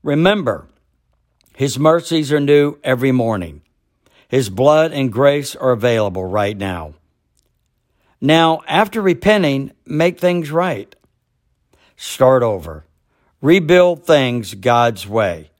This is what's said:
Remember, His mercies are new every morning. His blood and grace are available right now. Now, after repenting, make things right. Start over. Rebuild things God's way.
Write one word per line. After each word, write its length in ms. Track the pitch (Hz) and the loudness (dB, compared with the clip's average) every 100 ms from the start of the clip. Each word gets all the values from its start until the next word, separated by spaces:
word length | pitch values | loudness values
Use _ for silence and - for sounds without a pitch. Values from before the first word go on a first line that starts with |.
Remember, 640 | 147 147 175 208 131 98 - _ _ _ _ _ _ _ _ _ | 0 2 2 0 -2 -6 -12 _ _ _ _ _ _ _ _ _
His 220 | 135 131 | -6 0
mercies 520 | 156 165 165 165 139 | 2 2 0 -4 0
are 80 | 147 | -2
new 380 | 143 147 147 147 | 2 2 2 -2
every 260 | - 127 135 | -4 0 0
morning. 520 | 127 113 104 85 73 _ _ _ _ _ _ _ | 0 -2 -4 -8 -16 _ _ _ _ _ _ _
His 220 | 123 107 | -2 -2
blood 420 | 95 135 156 160 | 2 4 4 2
and 180 | 143 131 | -2 -4
grace 460 | 110 143 143 135 - | 2 2 2 -6 -4
are 140 | 131 | -2
available 560 | 117 120 113 104 92 92 | 0 0 0 -2 -4 -4
right 280 | 104 101 | -2 -4
now. 380 | 104 98 87 78 76 _ _ _ _ _ _ _ _ _ _ _ _ | -4 -8 -8 -12 -20 _ _ _ _ _ _ _ _ _ _ _ _
Now, 400 | 139 160 165 160 - | 0 2 2 0 -2
after 320 | 160 214 220 | -2 0 0
repenting, 720 | 190 170 202 214 160 135 135 _ - | 0 0 2 2 0 -2 -6 _ -8
make 340 | 151 170 180 | 0 0 0
things 300 | 175 175 151 | -2 -2 -4
right. 440 | 160 180 113 - _ _ _ _ _ _ _ _ _ _ _ | -4 -4 -6 -12 _ _ _ _ _ _ _ _ _ _ _
Start 460 | - - 131 131 | -16 2 4 4
over. 420 | 117 98 82 78 _ _ _ _ _ _ | 2 -4 -10 -16 _ _ _ _ _ _
Rebuild 640 | 139 190 156 180 180 170 | 2 2 4 4 4 0
things 480 | - 151 127 120 101 | 2 2 2 -4 -8
God's 560 | 101 120 120 120 101 95 | -4 0 2 2 -2 -4
way. 420 | 110 101 82 80 | -2 -2 -4 -14